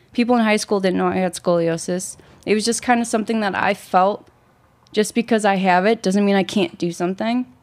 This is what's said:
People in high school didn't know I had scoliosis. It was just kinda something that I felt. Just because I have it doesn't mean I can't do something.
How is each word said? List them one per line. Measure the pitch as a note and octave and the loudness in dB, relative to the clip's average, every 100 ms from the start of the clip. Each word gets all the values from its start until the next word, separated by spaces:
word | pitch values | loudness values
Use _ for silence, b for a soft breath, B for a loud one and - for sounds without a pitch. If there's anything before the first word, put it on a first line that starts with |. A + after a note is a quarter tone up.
| B | B
People | - A#3+ B3 | -2 0 2
in | |
high | A3 G#3 | 2 0
school | - G3+ | 0 -2
didn't | F#3+ F#3 | 0 0
know | F#3 | -2
I | F#3 | -2
had | F#3 | -4
scoliosis. | F3+ - F3 E3 E3 - F3+ - - B B - | -2 -2 0 0 -4 -4 -6 -8 -14 B B -2
It | G#3+ | -2
was | G#3+ | 0
just | A3+ | -2
kinda | - A#3 A#3 | 0 0 0
something | A3+ G#3 A3 | -2 -2 -2
that | G3+ - | -2 0
I | F#3 | -2
felt. | G3+ - F#3 F#3+ A3 - _ _ _ _ _ _ | -2 0 2 2 0 -10 _ _ _ _ _ _
Just | - G#3 | -4 -2
because | A#3 A3+ A3 G3+ | -2 0 2 2
I | G3 | 2
have | F#3+ F3+ G3 | 4 4 4
it | A#3 | 2
doesn't | G3 G3 G3+ | 0 2 2
mean | G3 | 2
I | |
can't | F#3 G#3 F#3 - | 0 -2 -2 -2
do | E3+ | -6
something. | E3+ F3 F#3+ A3 B3 B3 _ | -4 -4 -4 -4 -4 -6 _